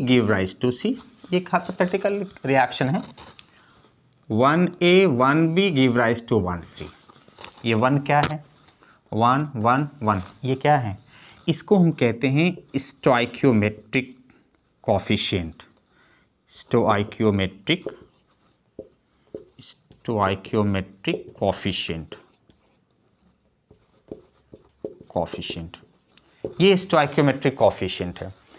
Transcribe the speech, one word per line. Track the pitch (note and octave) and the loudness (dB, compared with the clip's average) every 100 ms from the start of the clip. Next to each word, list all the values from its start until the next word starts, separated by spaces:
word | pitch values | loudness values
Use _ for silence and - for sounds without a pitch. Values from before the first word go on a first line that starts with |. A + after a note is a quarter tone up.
| B2+ | 2
give | B2 G#2+ | 2 4
rise | G2+ F#2+ - | 0 -2 -2
to | B2 | -4
C, | B2 G#3+ | -2 -4
ये | C4+ - _ - F3+ | -6 -10 _ -4 -4
एक | F3+ | -2
हाइपोथेटिकल | F3 F3 F#3 F3+ F#3+ E3 G3+ F#3+ - C3+ | -4 -4 -4 -2 0 -2 -4 -8 -8 0
रिएक्शन | C3+ B2 - C3 | 2 2 0 -2
है। | F#3+ - - - - - _ _ _ _ _ _ _ - | -2 -6 -18 -20 -20 -20 _ _ _ _ _ _ _ -4
वन | A2 C3+ D#3+ F3+ - | 2 4 4 0 2
ए | F3 F#3 F#3+ | 4 6 4
वन | B2 C3 D3+ E3 | 4 2 4 2
बी | E3 G3 | 2 0
give | C#3+ C3 A#2+ | 2 2 2
rise | A#2 A#2 | 0 0
to | - A2+ | 0 -2
वन | F2+ F2 | 0 -6
सी। | E2 - - - - _ _ - - - A#2 | -8 -10 -12 -18 -20 _ _ -20 -20 -8 -2
ये | A2 | 2
वन | B2+ C#3+ | 2 2
क्या | C#3+ D3 D3 | 2 0 0
है? | D3+ - _ _ _ _ _ _ | -6 -12 _ _ _ _ _ _
वन, | G#2+ A#2+ C3+ D3+ B2 | 0 2 2 -2 -2
वन, | A2+ C3 D3 - | 0 0 -2 -4
वन, | G#2+ G2 F#2+ - | -2 -2 -4 -10
ये | B2+ C3 | -6 -2
क्या | D3 C#3 | 2 2
है? | A2 G2 _ - - - - | 0 -10 _ -20 -20 -8 -4
इसको | D3+ - G3+ | -4 2 4
हम | E3+ | 4
कहते | D3+ A#2+ A2+ C3 | 4 0 0 0
हैं | C#3 F3 F3 - C3+ | 0 0 -2 -8 -4
stoichiometric | - - D3 A#2+ A#2+ - C3+ A2 G#2 G#2+ - C3+ B2+ - _ _ _ _ _ _ - | -4 0 2 2 0 0 2 4 0 -4 -4 -4 -4 -16 _ _ _ _ _ _ -2
coefficient, | G2 - G#2 - G2 D#2+ - - _ _ _ _ _ _ _ _ | -2 0 -2 -2 -4 -6 -14 -20 _ _ _ _ _ _ _ _
stoichiometric, | - - A#2+ G#2 G2+ G#2 - A2 G2 F#2+ - - F3+ - - - _ _ _ _ _ _ - - _ _ _ _ - - - | -18 -2 0 2 0 -2 0 2 2 -2 -4 -4 -4 -4 -14 -20 _ _ _ _ _ _ -20 -20 _ _ _ _ -20 -20 -20
stoichiometric | - - _ _ - A2 F#2+ G2 - A2+ G2+ G2 F#2+ - - - - - | -20 -20 _ _ -4 0 0 -2 -2 0 0 -2 -4 -8 -6 -6 -8 -2
coefficient, | G2+ F#2+ G2+ F2+ - E2 E2 - _ _ _ _ _ _ _ _ _ _ _ _ _ _ _ _ _ _ _ - _ _ _ - _ _ - - - F2+ | -2 0 -4 -4 -6 -8 -12 -20 _ _ _ _ _ _ _ _ _ _ _ _ _ _ _ _ _ _ _ -20 _ _ _ -20 _ _ -16 -16 -6 -4
coefficient। | E2 - - F2 E2 - _ _ _ _ _ _ - - | -4 -8 -10 -10 -12 -18 _ _ _ _ _ _ -12 2
ये | F#3+ F#3+ | 4 4
stoichiometric | F#3+ D#3+ C#3+ - C#3+ C3 C#3 | 2 0 2 2 2 2 -2
coefficient | - G#2 - F#2 - F2+ E2+ | 2 2 2 -6 -4 -8 -8
है। | F#2+ - - | -14 -14 -20